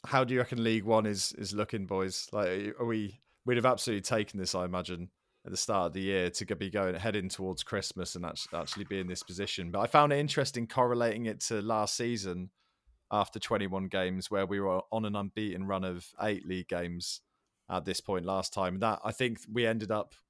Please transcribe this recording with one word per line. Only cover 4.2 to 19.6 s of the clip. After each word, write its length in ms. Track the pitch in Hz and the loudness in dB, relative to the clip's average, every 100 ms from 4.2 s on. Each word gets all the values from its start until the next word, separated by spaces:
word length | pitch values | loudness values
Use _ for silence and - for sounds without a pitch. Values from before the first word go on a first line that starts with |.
| 104 101 | 0 -4
this, 160 | 90 92 | -2 0
I 100 | 90 | 0
imagine, 440 | 90 87 87 90 _ _ _ - | -2 -4 -6 -8 _ _ _ -8
at 60 | |
the 60 | 92 | -4
start 300 | - 101 87 | 2 2 2
of 60 | |
the 80 | 92 | 0
year 280 | 95 95 90 | 0 2 2
to 140 | - 101 | -2 -4
go, 100 | 95 | -4
be 140 | 95 | -2
going, 260 | 101 95 87 | 0 0 0
heading 340 | 107 104 92 | -2 -2 -2
towards 340 | - 95 87 | -4 -4 -4
Christmas 520 | - 101 - - 85 90 | -4 -4 -4 -6 -6 -6
and 100 | 85 | -6
act-, 220 | - - | -6 -6
actually 320 | 85 80 - 98 | -6 -4 -6 -4
be 140 | 98 | -4
in 80 | 92 | -2
this 160 | 90 | -6
position. 480 | - 90 101 - 87 | -8 -6 -4 -4 -2
But 80 | 98 | 0
I 80 | 113 | 6
found 240 | 151 147 | 6 6
it 60 | 143 | 4
interesting 480 | 147 - 135 127 113 | 2 0 0 -2 -2
correlating 580 | - 123 120 117 107 113 | 2 4 4 2 0 -4
it 140 | 104 | -4
to 200 | - 110 | -2 -2
last 340 | 104 110 104 - | 0 0 0 0
season 540 | 120 120 98 90 90 _ _ _ _ _ _ | 0 -2 -2 -6 -8 _ _ _ _ _ _
after 260 | 104 98 107 | 0 0 -2
twenty-one 480 | - 107 98 95 95 | 0 0 2 -2 0
games, 440 | 95 92 92 - | 0 0 0 0
where 140 | 101 95 | 0 2
we 140 | 101 | 2
were 200 | 98 92 - | 2 2 0
on 120 | 113 107 | -2 0
an 100 | 101 | -2
unbeaten 500 | 101 - 107 90 98 | -2 -2 -2 -2 -2
run 160 | 95 | 0
of 220 | 92 87 - - | 0 -4 -10 -2
eight 260 | 107 98 85 | 0 0 -2
league 220 | 92 87 | -4 -2
games 500 | 90 87 87 - - _ _ _ _ - | -2 -2 -4 -6 -8 _ _ _ _ -6
at 140 | 92 | -4
this 160 | 85 90 | -2 -4
point 260 | - 92 87 | -2 -2 0
last 280 | 95 92 | -2 -2
time. 260 | - 92 92 | 0 0 2
That, 200 | 113 107 | 0 0
I 80 | 107 | -4
think 280 | - 127 110 - | -2 -2 -2 -4
we 140 | 113 | 0